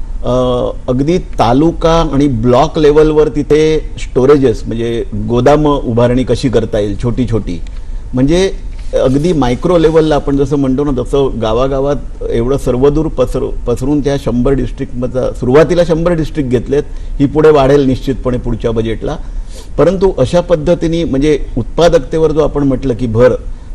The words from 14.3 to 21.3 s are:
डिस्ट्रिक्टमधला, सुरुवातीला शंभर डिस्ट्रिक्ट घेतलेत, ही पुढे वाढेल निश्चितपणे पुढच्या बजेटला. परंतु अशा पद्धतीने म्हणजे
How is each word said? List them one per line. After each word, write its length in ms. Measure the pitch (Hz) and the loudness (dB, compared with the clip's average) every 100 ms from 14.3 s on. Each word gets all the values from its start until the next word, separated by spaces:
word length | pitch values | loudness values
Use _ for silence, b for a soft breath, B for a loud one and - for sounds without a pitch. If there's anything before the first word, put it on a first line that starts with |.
| 120 127 | 0 0
डिस्ट्रिक्टमधला, 840 | 135 120 - 139 123 123 127 117 | 0 -2 -6 -8 -6 -4 -4 -4
सुरुवातीला 500 | - 123 135 156 175 170 | -4 2 4 4 2 2
शंभर 240 | 160 170 | 0 0
डिस्ट्रिक्ट 400 | 170 147 - 131 | 0 -2 -4 -2
घेतलेत, 320 | 120 - 139 - B B - | -2 0 -2 -2 B B 0
ही 60 | 139 | 0
पुढे 240 | 143 156 | 4 6
वाढेल 320 | 151 135 143 | 6 6 4
निश्चितपणे 560 | 135 127 - 123 127 123 | 2 0 -2 -4 -4 -4
पुढच्या 340 | 120 113 117 | -4 -4 -2
बजेटला. 460 | 113 113 107 117 160 B B B B B - | -2 -2 -4 -6 -8 B B B B B 0
परंतु 340 | 170 190 190 175 | 2 2 2 2
अशा 240 | 127 175 | 2 0
पद्धतीने 640 | 175 165 147 175 170 165 | 2 0 2 0 0 -2
म्हणजे 420 | 160 135 151 | -2 0 2